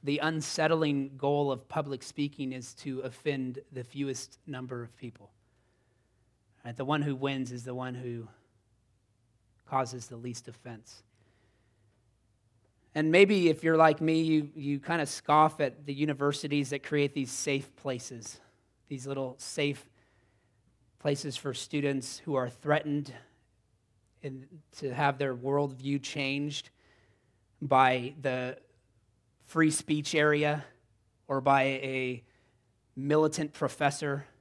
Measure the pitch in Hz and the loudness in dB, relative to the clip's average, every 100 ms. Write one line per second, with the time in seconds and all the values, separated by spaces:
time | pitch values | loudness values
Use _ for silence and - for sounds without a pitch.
0 | 143 143 151 160 151 - 156 160 156 143 | -2 0 0 -2 -4 0 2 4 2 0
1 | 139 139 139 147 143 127 - - 143 131 | -2 -2 0 2 0 -2 -4 -6 -4 -8
2 | - - 143 143 131 131 120 - 147 131 | -10 -4 -4 -4 -8 -8 -12 -12 -10 -8
3 | 131 120 151 139 127 123 - 131 120 139 | -8 -6 -4 -2 -4 -8 -12 -12 -12 -6
4 | 139 127 - - - 131 127 123 117 - | -6 -6 -10 -16 -12 -10 -8 -10 -10 -14
5 | 123 - 127 _ _ _ _ _ _ _ | -16 -16 -20 _ _ _ _ _ _ _
6 | _ _ _ _ _ _ 120 120 135 151 | _ _ _ _ _ _ -14 -6 0 0
7 | 147 131 139 135 127 123 120 123 127 123 | 0 -2 -2 -2 -6 -8 -10 -8 -8 -8
8 | 123 117 113 _ _ _ _ _ _ _ | -8 -10 -12 _ _ _ _ _ _ _
9 | _ _ _ _ _ _ _ 135 123 123 | _ _ _ _ _ _ _ -2 -2 -6
10 | 113 117 123 120 - 120 127 113 - - | -14 -12 -10 -10 -14 -18 -16 -16 -18 -20
11 | _ _ _ _ _ _ _ _ _ _ | _ _ _ _ _ _ _ _ _ _
12 | _ _ _ _ _ _ _ _ _ 151 | _ _ _ _ _ _ _ _ _ -2
13 | 156 175 196 208 170 156 165 160 160 156 | 4 8 8 8 4 4 4 8 8 6
14 | 160 160 160 156 147 156 143 143 139 170 | 2 2 4 2 0 -8 -4 -4 -2 -2
15 | 147 - - 151 156 - 139 120 143 143 | -2 -6 4 6 6 4 -4 -4 -10 -2
16 | 151 139 143 143 147 143 131 139 - 147 | -2 2 0 0 -2 0 0 -4 -2 2
17 | 143 143 127 - - 135 - _ 143 123 | 2 0 -4 -4 -2 -2 -4 _ -8 -8
18 | - 120 117 - _ _ _ _ _ 139 | -8 -14 -14 -18 _ _ _ _ _ -12
19 | 131 139 131 127 - - 143 139 - _ | -8 -6 -6 -8 -10 -2 0 -2 -12 _
20 | _ _ _ _ _ _ _ _ _ _ | _ _ _ _ _ _ _ _ _ _
21 | 147 143 151 - 143 123 - 151 139 135 | -4 -2 -4 -8 -8 -8 -6 -2 -2 -2
22 | 123 - - 135 123 - 147 151 151 147 | -6 -12 -4 -2 -2 -6 0 0 2 -4
23 | 143 120 - _ _ _ _ _ _ _ | -4 -14 -20 _ _ _ _ _ _ _
24 | _ _ 143 135 131 165 _ - 139 123 | _ _ -14 -12 -16 -20 _ -10 -8 0
25 | 143 135 139 123 127 143 143 127 135 143 | 0 2 -2 -2 0 2 0 -2 -4 -2
26 | - 151 135 139 147 143 - _ _ _ | -4 -4 -2 -2 -2 -6 -12 _ _ _
27 | _ _ _ _ _ _ 139 135 131 127 | _ _ _ _ _ _ 2 6 6 4
28 | 123 151 135 127 127 - _ _ _ _ | -2 -6 -4 -2 -4 -8 _ _ _ _
29 | _ _ _ _ - 165 160 151 - 151 | _ _ _ _ -4 4 4 4 -2 -2
30 | 147 160 151 147 147 147 139 _ _ _ | 0 4 4 4 2 0 -6 _ _ _
31 | _ _ - 139 131 139 135 135 135 131 | _ _ -4 0 6 6 4 0 -4 -4
32 | 127 120 _ _ _ _ _ _ _ - | -4 -6 _ _ _ _ _ _ _ -8
33 | 139 151 156 151 151 - 143 - 143 143 | 2 4 4 0 -6 -2 -4 0 0 0
34 | 151 139 143 _ | -4 -4 -8 _